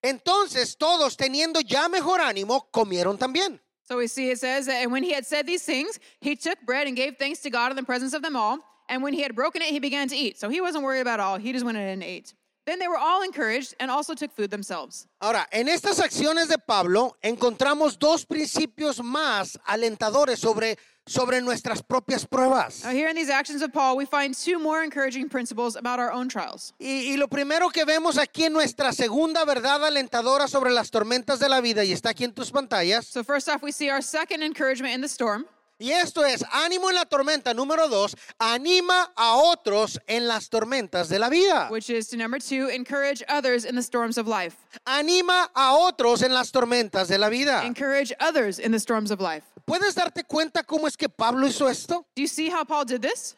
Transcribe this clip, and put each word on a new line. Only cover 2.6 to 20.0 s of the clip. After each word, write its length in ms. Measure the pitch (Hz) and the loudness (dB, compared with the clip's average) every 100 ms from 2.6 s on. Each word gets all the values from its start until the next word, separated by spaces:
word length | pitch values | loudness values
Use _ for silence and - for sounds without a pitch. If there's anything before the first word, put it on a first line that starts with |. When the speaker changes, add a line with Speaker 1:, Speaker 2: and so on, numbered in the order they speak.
| - | 0
Speaker 1:
comieron 480 | - 220 180 175 202 | 0 0 2 0 0
también. 420 | 254 269 392 277 _ _ | -2 0 -2 -4 _ _
Speaker 2:
So 140 | _ 247 | _ -4
we 100 | 240 | -4
see 240 | 262 262 | -2 -4
it 80 | 247 | -2
says 280 | 254 269 262 | -2 -2 -2
that, 160 | 254 | -2
"And 100 | 247 | -2
when 100 | 254 | -2
he 100 | 349 | -2
had 120 | 285 | -4
said 200 | 254 294 | -2 -4
these 200 | 277 349 | -2 -4
things, 340 | - 277 320 453 - _ | -2 -4 -4 -8 -16 _
he 160 | 277 294 | -6 -4
took 240 | 330 381 | -4 -6
bread 220 | 233 254 285 | -4 -2 -2
and 100 | 254 | -2
gave 200 | 269 269 | -4 -4
thanks 220 | 277 302 | -6 -6
to 100 | 294 | -6
God 200 | 240 247 | -2 -2
in 60 | 269 | -2
the 60 | |
presence 320 | 254 247 262 | -4 -4 -4
of 80 | 294 | -4
them 140 | 311 277 | -4 -2
all. 220 | 214 269 - _ _ | -2 -2 -8 _ _
And 140 | 254 | -4
when 100 | 277 | -2
he 100 | 294 | -2
had 120 | 285 | -4
broken 260 | 226 294 339 | -2 -2 -2
it, 100 | 320 | -2
he 100 | 294 | -2
began 280 | 269 277 269 | -2 -2 -4
to 60 | |
eat." 240 | 285 262 - | -2 -4 -4
So 120 | 208 | -6
he 100 | 294 | -4
wasn't 240 | 359 311 | -2 -2
worried 160 | 269 262 | -2 -2
about 180 | 247 226 | -2 -2
it 40 | |
all. 160 | 190 190 | -2 -2
He 140 | 214 | -4
just 120 | 262 | -4
went 140 | 240 226 | -2 -4
ahead 160 | 196 | -6
and 100 | 190 | -6
ate. 300 | 170 180 - - _ _ - | -8 -12 -14 -20 _ _ -8
Then 100 | 359 | -4
they 80 | 359 | -2
were 120 | 359 | 0
all 240 | 311 370 | 2 2
encouraged 520 | 381 285 233 233 269 - | 0 -2 -2 -2 -6 -8
and 100 | 262 | -4
also 220 | 269 302 | -2 -4
took 180 | 311 294 | -6 -8
food 200 | - 202 | -6 -6
themselves. 560 | 202 196 180 135 - - _ | -6 -8 -10 -10 -16 -20 _
Speaker 1:
Ahora, 240 | 208 233 - | 0 0 0
en 180 | 220 247 | 0 0
estas 320 | 339 392 392 | 0 0 2
acciones 480 | 359 - 285 330 330 | 2 2 0 2 2
de 100 | 320 | 0
Pablo 580 | - 208 175 185 247 - | 2 2 4 4 2 0
encontramos 760 | 208 233 247 226 269 294 311 208 | -4 2 0 2 2 4 2 4
dos 280 | 294 320 - | 2 2 0
principios 760 | 302 302 - 311 - 302 240 | -4 -2 -2 -2 -2 -2 -2
más 560 | 240 269 311 214 185 - | -4 -2 0 0 -2 -8
alentadores 760 | - 214 233 214 | -4 0 0 0